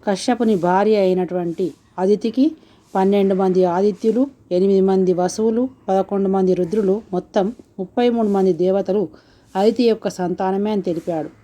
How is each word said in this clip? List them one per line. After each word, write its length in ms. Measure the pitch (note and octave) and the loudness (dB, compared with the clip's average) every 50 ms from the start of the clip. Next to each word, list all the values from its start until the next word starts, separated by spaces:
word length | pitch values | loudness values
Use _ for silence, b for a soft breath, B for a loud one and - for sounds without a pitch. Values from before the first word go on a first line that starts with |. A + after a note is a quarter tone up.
| - | -2
కశ్యపుని 520 | G#3+ G3 F#3+ - - B3 A3+ A#3+ A3 G#3+ | -2 -4 -2 0 -2 0 0 2 0 0
భార్య 400 | F3+ D#3 F3 F3+ F#3+ G#3 G#3+ A3 | 2 2 2 2 2 4 4 2
అయినటువంటి 680 | G#3 F#3+ F#3 F#3 F#3 F3+ E3 F3+ F3+ F3 E3+ E3 - F#3+ D#3 - _ _ _ _ - | 2 2 2 2 0 -2 -4 -4 -4 -4 -4 -4 -4 -6 -6 -6 _ _ _ _ -4
అదితికి 460 | F#3 F#3+ G#3 G#3 - A#3 A3 C4 C4 D#4+ D#4+ b b b b b b _ - | 0 0 0 0 0 -4 0 2 0 0 0 b b b b b b _ -2
పన్నెండు 420 | G3 F#3+ G3 G3+ G3+ G3 F#3+ G3 | 0 2 2 2 2 2 2 2
మంది 280 | F#3 G3 F#3+ F#3 F#3 F#3 | 2 0 2 2 2 2
ఆదిత్యులు, 580 | F3+ E3+ F3+ G3 G#3 F#3+ F#3 - A3 G#3 A#3 C4+ C#4 - _ - _ | 2 2 2 0 0 0 0 -2 0 2 2 0 -2 -4 _ -10 _
ఎనిమిది 300 | F3+ F3+ F#3+ G3 G3 F#3+ | -2 0 2 2 2 2
మంది 320 | F#3+ G3 G3 F#3+ F#3+ F3+ F3+ | 2 2 2 2 2 2 2
వసువులు, 520 | E3+ F3+ F3+ - - A3 A3+ A3 A#3 B3+ C4 - _ _ - | 0 0 -2 -2 -2 -2 0 0 0 -2 -4 -6 _ _ -2
పదకొండు 420 | F#3+ G3 F#3+ - G3+ G3 G3 G3 F#3+ | 0 0 0 -2 -2 -2 -2 0 0
మంది 180 | F#3+ F#3+ F#3 F3+ | 0 2 2 2
రుద్రులు, 420 | E3+ F3+ E3+ G#3 A3 G#3 F#3+ F#3+ A3 G#3+ - F#3 | 0 -2 -2 -2 -2 0 0 -2 -2 -4 -6 -6
మొత్తం 320 | F3+ - _ - G#3+ F#3 G3+ B3+ - - _ _ - | -6 -6 _ -2 -2 -2 -2 -6 -10 -20 _ _ -12
ముప్పై 280 | F#3+ F#3 _ - A#3+ A#3+ | -12 -8 _ 0 0 0
మూడు 220 | A#3 A#3 A3 G#3 G3+ | 0 0 0 0 0
మంది 160 | G3 F#3+ F#3+ F3 | 2 2 2 2
దేవతలు 500 | D#3 F3+ F#3 F#3+ G3 F#3+ - F#3 G#3+ F#3+ D#3 B B B B B B B B _ | 0 0 0 0 0 -2 -2 -2 -2 -2 -4 B B B B B B B B _
అదితి 280 | F#3+ G3 A3 A3 - B3 | 0 0 0 2 2 0
యొక్క 260 | A#3 G#3+ A3 - G3+ | 0 0 0 -4 -8
సంతానమే 640 | F#3 - F3+ F3 F3+ - F#3+ F#3+ F#3+ G3 G3+ G#3+ | -6 -4 -6 -6 -4 -4 -2 -2 -2 -2 -2 -2
అని 100 | G#3+ G3+ | -4 -4
తెలిపాడు. 480 | F#3 F#3+ E3+ E3 - - E3+ D#3+ D3+ D#3+ - _ | -4 -4 -6 -6 -6 -6 -6 -6 -6 -8 -12 _